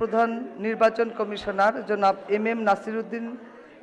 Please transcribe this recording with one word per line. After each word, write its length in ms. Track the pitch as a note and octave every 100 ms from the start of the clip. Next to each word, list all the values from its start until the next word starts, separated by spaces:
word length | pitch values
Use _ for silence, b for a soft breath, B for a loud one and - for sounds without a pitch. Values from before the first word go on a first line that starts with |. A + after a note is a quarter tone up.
প্রধান 280 | A3+ A3 A#3 A#3 C4 - G#3
নির্বাচন 420 | A3 A3+ A3 A3+ A3
কমিশনার 540 | G#3 G#3 G3+ G3 G3+ B3+ G3
জনাব 260 | G#3 G3 F#3+ - G3+
এম 100 | A3
এম 80 | A3+ G#3+
নাসিরউদ্দিন 560 | G3 A3 A3 A3 A#3 A#3 B3 B B B B